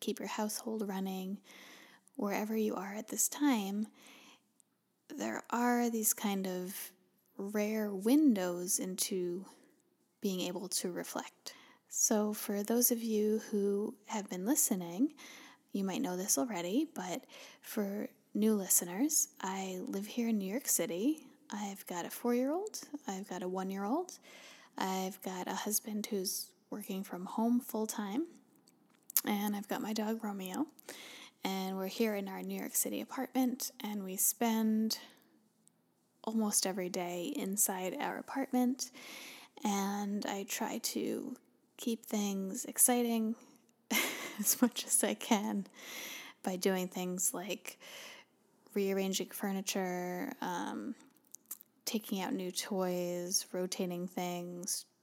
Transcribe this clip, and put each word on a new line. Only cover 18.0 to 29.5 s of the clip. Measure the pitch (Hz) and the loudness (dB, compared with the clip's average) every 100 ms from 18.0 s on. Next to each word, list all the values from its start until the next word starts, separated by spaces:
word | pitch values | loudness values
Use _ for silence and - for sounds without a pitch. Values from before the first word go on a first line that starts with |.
| - - _ | -6 -10 _
new | 208 214 | 4 6
listeners, | 208 185 - 175 185 302 - - - | 4 4 4 4 2 4 4 2 -2
I | 185 196 190 185 - | -4 -2 -4 -4 -4
live | 196 214 | -4 -2
here | - 233 | 0 2
in | 214 | 2
New | 190 | 2
York | 240 - | -2 2
City. | - 165 170 262 311 - - - | 2 2 2 2 0 -6 -20 -8
I've | 208 202 196 - | -6 -6 -8 -8
got | 175 | -6
a | 190 | -6
four-year-old, | - 240 240 262 339 427 - - 285 - | -2 2 2 2 0 -2 -8 -10 -10 -6
I've | 190 202 | -6 -6
got | 180 | -6
a | 180 | -4
one-year-old, | 185 190 196 202 302 359 - - - - - - - | -2 -2 -2 0 0 -2 -10 -18 -20 -20 -20 -16 -4
I've | 190 190 190 190 | -2 0 -2 -4
got | 190 185 185 | -8 -6 -4
a | |
husband | 190 208 214 226 208 - | -4 -2 -2 -2 -6 -2
who's | 202 190 - - _ - | -2 -2 -4 -8 _ -10
working | 220 202 190 | -10 -6 -6
from | 202 180 | -6 -8
home | 185 - 233 240 | -4 0 4 2
full-time, | - 220 220 - 202 233 339 - _ _ _ _ _ _ _ - | 2 -4 -2 -2 -2 -2 -4 -8 _ _ _ _ _ _ _ -2
and | 214 208 208 | 0 0 0